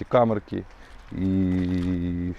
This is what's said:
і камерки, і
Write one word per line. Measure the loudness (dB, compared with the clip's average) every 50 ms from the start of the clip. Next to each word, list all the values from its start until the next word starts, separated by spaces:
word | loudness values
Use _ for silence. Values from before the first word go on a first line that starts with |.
і | -4
камерки, | 2 4 4 6 4 2 0 -2 -6 -8 -8 -8 -8 -16 -20 -20 -20 -20 -20 -16 -10
і | -4 -2 0 2 2 4 2 2 2 2 2 0 0 0 0 0 0 0 -2 -2 -2 -2 -4 -4 -6